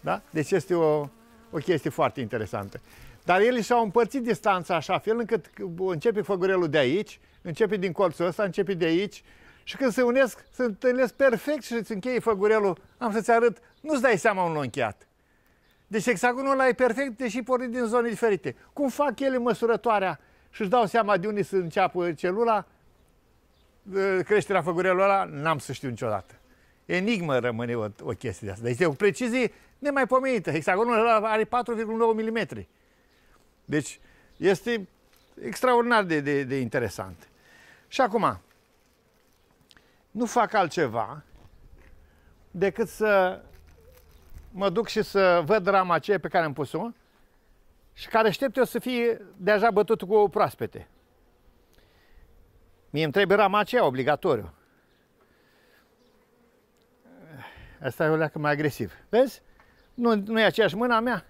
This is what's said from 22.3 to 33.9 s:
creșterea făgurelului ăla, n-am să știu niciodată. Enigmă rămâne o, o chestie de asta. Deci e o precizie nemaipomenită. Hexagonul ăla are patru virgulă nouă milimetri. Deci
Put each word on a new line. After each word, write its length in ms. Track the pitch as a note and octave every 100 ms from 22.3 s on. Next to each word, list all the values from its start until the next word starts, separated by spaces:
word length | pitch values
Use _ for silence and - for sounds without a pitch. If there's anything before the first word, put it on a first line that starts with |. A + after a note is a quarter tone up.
| F#3+ A#3 G#3+ E3+ _ _ _ _ _ _ _ _ _ _ _ - F#3+ G3 F#3
creșterea 380 | E3+ G#3 - F#3+
făgurelului 420 | D#3+ F3 F#3 F3+
ăla, 200 | G3 G3
n-am 340 | F3+ D3+ D3+ D3+
să 140 | -
știu 160 | C3 C#3
niciodată. 460 | A#2 A#2+ G#2 - - _ _ _ _
Enigmă 540 | _ F3 G3 A#3 E3+ C3
rămâne 380 | A#2+ A2+ A#2+ A#2+
o, 120 | G#2+ G2+
o 80 | D3
chestie 360 | G#2+ B2 F#2+ G#2
de 60 |
asta. 120 | F#2
Deci 160 | A#2 A#2+
e 60 | F3
o 60 |
precizie 600 | C#3 G3+ F3 B3 B3 A#3 - _ _
nemaipomenită. 720 | C#4+ C#4 B3+ B3+ C4+ B3 E3
Hexagonul 480 | D#3 E3 F#3 A#3 A#3
ăla 320 | A#3 A3 G#3+
are 140 | A3
patru 300 | G#3+ B3 B3
virgulă 220 | A3+ A3 A3+
nouă 180 | A#3
milimetri. 540 | A3 A3 A3+ F3+ A2+ F2+ _ _ _ _ _ _ _ _ _
Deci 360 | - D3 C#3+